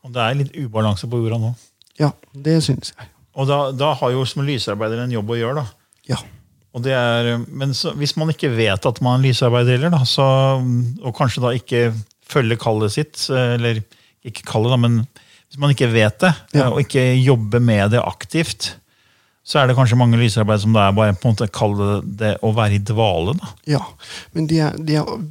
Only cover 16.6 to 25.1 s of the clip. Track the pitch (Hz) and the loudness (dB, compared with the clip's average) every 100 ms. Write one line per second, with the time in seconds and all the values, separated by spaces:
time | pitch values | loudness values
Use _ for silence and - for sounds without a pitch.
16.6 | 127 131 131 135 127 127 127 120 107 120 | 2 0 0 0 2 4 4 2 2 2
17.6 | 120 107 101 120 - - - 156 165 - | 4 4 4 2 -2 -8 -6 -4 -4 -6
18.6 | - - _ _ _ _ _ _ - 151 | -10 -12 _ _ _ _ _ _ -2 2
19.6 | 127 123 123 120 120 117 117 110 107 107 | 4 4 4 4 4 4 2 2 2 2
20.6 | 104 110 98 101 107 95 123 107 107 - | 4 4 4 4 2 2 0 0 -4 -2
21.6 | 107 101 101 104 - 101 107 - 113 107 | -2 0 0 -2 -6 -4 -4 -2 -2 0
22.6 | 107 101 101 107 107 85 87 165 - - | 0 0 0 0 0 0 -2 -4 -8 -14
23.6 | - 143 - - - - - 165 156 160 | -4 -2 -4 -18 -18 -18 -10 -6 -2 0
24.6 | 151 - 156 151 - | 0 -4 -2 -2 -2